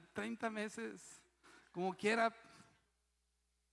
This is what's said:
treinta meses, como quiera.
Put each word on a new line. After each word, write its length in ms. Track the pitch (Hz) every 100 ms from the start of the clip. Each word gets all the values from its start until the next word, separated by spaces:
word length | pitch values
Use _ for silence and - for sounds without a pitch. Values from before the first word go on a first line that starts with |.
| -
treinta 340 | - 220 226 226
meses, 760 | 214 214 226 220 190 - - - _ - - -
como 220 | 170 185
quiera. 400 | 185 208 226 226 - - - - _ _ _ _ _ _ _ _ _ _